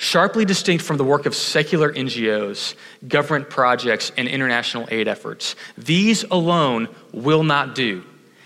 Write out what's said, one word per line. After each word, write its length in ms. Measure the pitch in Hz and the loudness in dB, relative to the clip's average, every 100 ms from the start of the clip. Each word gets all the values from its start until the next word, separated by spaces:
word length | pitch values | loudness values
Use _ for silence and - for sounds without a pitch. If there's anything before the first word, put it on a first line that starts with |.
Sharply 420 | - 170 196 226 | 0 2 4 2
distinct 400 | 202 185 - 170 | 2 2 0 0
from 120 | - 147 | 0 0
the 80 | |
work 220 | 135 139 143 | 2 2 0
of 80 | |
secular 580 | - - 156 151 165 147 | -4 -2 -2 0 2 0
N 160 | 131 131 | 0 -4
G 200 | 117 110 | -2 0
Os, 460 | 107 101 98 - - - - 127 | 0 -2 -6 -10 -10 -20 -20 0
government 420 | 147 147 147 - | 0 2 -2 -2
projects, 640 | - 123 123 120 110 - - | 2 2 2 2 0 -2 -4
and 100 | 123 | -4
international 640 | 135 131 120 117 120 113 | -2 0 0 -2 -6 -4
aid 160 | 110 107 | -2 -2
efforts. 480 | - 110 113 - - - - | -4 -8 -8 -10 -10 -16 -10
These 460 | 120 175 214 214 | 0 2 4 2
alone 640 | - 180 165 175 139 117 113 - - | 0 0 2 2 2 0 -4 -10 -16
will 320 | - 131 156 | -4 2 4
not 320 | 156 143 135 120 | 4 2 0 -2
do. 260 | 120 92 - - _ _ | -2 -4 -10 -20 _ _